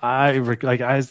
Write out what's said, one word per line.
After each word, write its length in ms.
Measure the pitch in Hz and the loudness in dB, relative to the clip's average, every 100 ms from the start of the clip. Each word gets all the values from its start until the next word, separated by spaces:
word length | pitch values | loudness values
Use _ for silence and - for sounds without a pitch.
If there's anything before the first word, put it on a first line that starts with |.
I 360 | 120 131 139 135 | -2 2 2 2
reg-, 260 | 120 117 | 0 -2
like, 180 | 131 123 | -2 0
I, 200 | 123 135 131 | 0 -2 -2